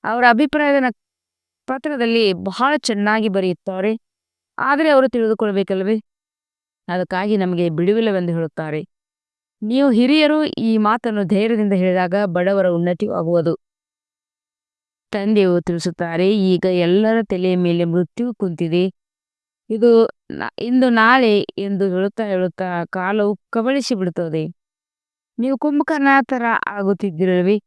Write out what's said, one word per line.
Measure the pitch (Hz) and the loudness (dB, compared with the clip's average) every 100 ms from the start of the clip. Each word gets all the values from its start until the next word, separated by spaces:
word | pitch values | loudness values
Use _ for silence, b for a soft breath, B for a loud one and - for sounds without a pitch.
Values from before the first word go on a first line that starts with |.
ಅವರ | - 233 247 | -2 2 4
ಅಭಿಪ್ರಾಯದ | 233 294 302 294 277 | 4 2 2 2 2
ನ-, | 254 - _ _ _ _ _ _ - | 0 -6 _ _ _ _ _ _ -10
ಪತ್ರದಲ್ಲಿ | 262 302 277 233 226 208 | -6 -6 -2 0 2 2
ಬಹಳ | 175 190 180 262 302 | 0 -6 -2 0 0
ಚೆನ್ನಾಗಿ | - 202 208 220 220 | -2 -2 0 0 0
ಬರೆಯುತ್ತಾರೆ, | 190 185 175 - 185 202 220 _ _ _ _ _ - | 0 -2 -4 -8 -4 -4 -4 _ _ _ _ _ -6
ಆದರೆ | 262 285 320 | -2 0 4
ಅವರು | 277 262 | 4 2
ತಿಳಿದುಕೊಳ್ಬೇಕಲ್ಲವೇ? | 240 220 220 214 196 190 190 190 220 _ _ _ _ _ _ _ _ - | 0 -2 -2 -2 -2 -2 -4 -2 -4 _ _ _ _ _ _ _ _ -6
ಅದಕ್ಕಾಗಿ | 180 175 185 208 208 | -6 -4 -4 -2 0
ನಮಗೆ | 185 175 175 | 0 0 -2
ಬಿಡುವಿಲ್ಲವೆಂದು | 156 175 220 226 190 175 | 0 0 2 0 0 -2
ಹೇಳುತ್ತಾರೆ. | 170 160 - 156 151 - _ _ _ _ _ _ _ | -4 -4 -6 -8 -8 -10 _ _ _ _ _ _ _
ನೀವು | 214 254 277 | -2 2 4
ಹಿರಿಯರು | 226 254 302 302 302 | 4 4 4 4 2
ಈ | 302 - 226 220 | -2 -2 0 0
ಮಾತನ್ನು | 208 226 240 214 | 2 0 -2 -4
ಧೈರ್ಯದಿಂದ | 185 202 220 226 208 | 0 0 0 0 0
ಹೇಳಿದಾಗ | 190 185 180 180 196 | 2 2 0 0 -2
ಬಡವರ | 208 170 180 196 185 | -2 0 0 2 2
ಉನ್ನತಿಯೂ | 170 175 180 208 | 0 0 -2 -4
ಆಗುವುದು. | 180 165 170 165 - _ _ _ _ _ _ _ _ _ _ _ _ _ _ _ | -4 0 0 0 -4 _ _ _ _ _ _ _ _ _ _ _ _ _ _ _
ತಂದೆಯು | 214 202 214 185 175 | -4 0 2 4 2
ತಿಳಿಸುತ್ತಾರೆ, | 170 170 175 165 170 165 185 214 | 0 -4 -6 -6 -6 0 2 2
"ಈಗ | 190 180 190 | 2 2 2
ಎಲ್ಲರ | 180 170 185 220 226 | 0 2 2 2 0
ತಲೆಯ | 214 185 185 180 | -2 -2 0 0
ಮೇಲೆ | 175 170 | 0 0
ಮೃತ್ಯು | 170 170 175 - 247 | 0 0 -2 -4 -8
ಕುಂತಿದೆ. | 220 190 165 170 175 185 _ _ _ _ _ _ _ _ | -4 -6 -4 -2 0 -2 _ _ _ _ _ _ _ _
ಇದು | 220 233 226 226 - _ | 0 4 4 2 -2 _
ನ-, | 71 107 - | -10 -10 -8
ಇಂದು | 233 254 254 | -2 2 2
ನಾಳೆ" | 233 220 262 233 208 | 4 4 4 4 2
ಎಂದು | - - 196 196 196 | 0 -6 -6 -2 -2
ಹೇಳುತ್ತಾ | 180 196 - | 0 -2 -4
ಹೇಳುತ್ತಾ | 214 185 185 - 185 175 | -4 -2 -2 -4 -6 -4
ಕಾಲವು | 165 190 185 208 208 202 _ | -6 -6 -2 0 0 -2 _
ಕಬಳಿಸಿ | 233 226 277 240 | -4 -2 -2 -2
ಬಿಡುತ್ತದೆ. | 214 185 165 165 156 156 - _ _ _ _ _ _ _ - | -4 -4 -4 -4 -4 -6 -10 _ _ _ _ _ _ _ -6
ನೀವು | 247 269 | -4 0
ಕುಂಭಕರ್ಣ | 302 294 - 302 277 277 254 | 0 0 -2 0 2 2 2
ಥರ | 254 233 226 - | -2 -2 -2 -4
ಆಗುತ್ತಿದ್ದಿರಲ್ವೇ? | 202 196 190 202 156 185 180 180 208 | -2 -2 0 -4 -2 0 2 2 0